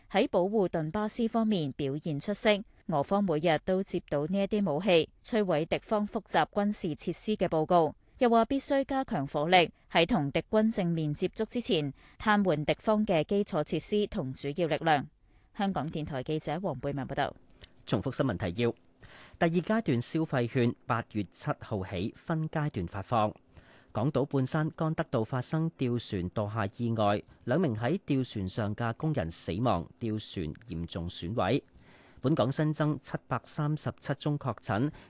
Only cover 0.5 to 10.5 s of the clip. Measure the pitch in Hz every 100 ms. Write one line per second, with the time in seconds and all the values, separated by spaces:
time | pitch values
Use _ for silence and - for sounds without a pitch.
0.5 | 214 180 170 156 208 214 - 226 233 220
1.5 | 202 143 - 139 147 170 143 - 202 220
2.5 | 208 - - - 156 139 196 202 156 170
3.5 | 151 - 185 196 180 - 147 156 190 196
4.5 | 208 196 143 196 170 - _ - 226 196
5.5 | 151 165 233 - 214 208 220 - 180 151
6.5 | 214 202 208 180 143 - 165 - 214 180
7.5 | 160 156 175 151 - _ - 247 226 226
8.5 | 277 - 277 269 269 269 190 139 151 156
9.5 | 185 165 - _ 180 170 214 143 160 -